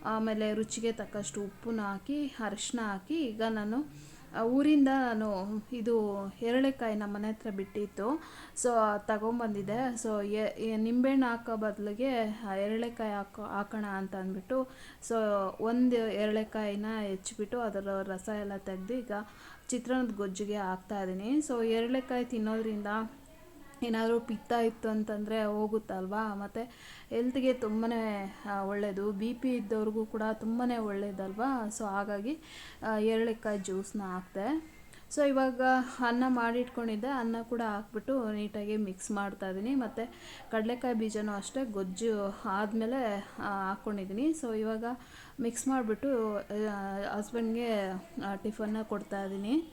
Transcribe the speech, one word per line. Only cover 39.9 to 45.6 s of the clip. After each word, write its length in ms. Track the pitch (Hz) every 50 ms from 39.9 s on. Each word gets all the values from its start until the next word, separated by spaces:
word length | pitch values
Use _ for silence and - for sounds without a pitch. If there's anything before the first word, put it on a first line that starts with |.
| - - 226 254 - - - - - - - -
ಕಡಲೆಕಾಯಿ 440 | - 220 214 226 247 247 269 254 247
ಬೀಜನೂ 380 | 220 220 220 214 214 214 214
ಅಷ್ಟೇ 320 | 208 196 196 - - 269 269
ಗೊಜ್ಜು 760 | 233 202 196 190 185 185 185 220 233 220 208 202 196 196 - -
ಆದಮೇಲೆ, 840 | 220 190 202 214 208 220 220 220 220 254 269 254 220 202 202 202 - - -
ಆ, 300 | 214 208 202 196 190 190
ಹಾಕ್ಕೊಂಡಿದ್ದೀನಿ. 600 | 196 202 - 226 208 202 190 190 190 214 269 320
So 300 | 320 320 - 233 220 220
ಇವಾಗ 260 | 214 220 220 220 226 233 247 247 - - - - - - - -
ಮಿಕ್ಸ್ 280 | 233 233 233 -